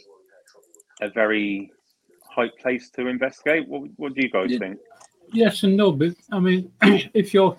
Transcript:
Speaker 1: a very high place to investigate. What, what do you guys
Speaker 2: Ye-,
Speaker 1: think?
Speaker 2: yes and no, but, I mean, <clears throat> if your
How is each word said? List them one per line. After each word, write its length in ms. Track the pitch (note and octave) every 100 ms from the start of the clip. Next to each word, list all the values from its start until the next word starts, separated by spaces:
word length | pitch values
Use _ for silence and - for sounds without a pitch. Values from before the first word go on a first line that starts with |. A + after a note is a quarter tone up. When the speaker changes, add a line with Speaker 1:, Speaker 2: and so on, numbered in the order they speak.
| _ _ _ _ _ _ _ _ _ _
Speaker 1:
a 80 | G#2
very 640 | A#2 G#2+ A2 G#2 G2 G2 _ _ _ _ _
high 260 | _ - A#2 -
place 280 | C3 B2 -
to 160 | - B2+
investigate. 600 | B2+ C3 - C#3+ D#3+ C#3+
What, 220 | C#3+ C#3+ -
what 160 | D3
do 80 | C3+
you 80 | B2+
guys 220 | G2+ F#2+
Speaker 2:
Ye-, 80 | B2
Speaker 1:
think? 200 | F#2+ G2+ - - - _ -
Speaker 2:
yes 300 | A3+ A3 -
and 120 | G3+ G3
no, 160 | G3+
but, 240 | C#3 E3 F3 _
I 80 | G3+
mean, 320 | F#3 F#3 F#3 _
<clears throat> 40 | G3+ G3 -
if 200 | A3 G3+
your 220 | G3 F#3+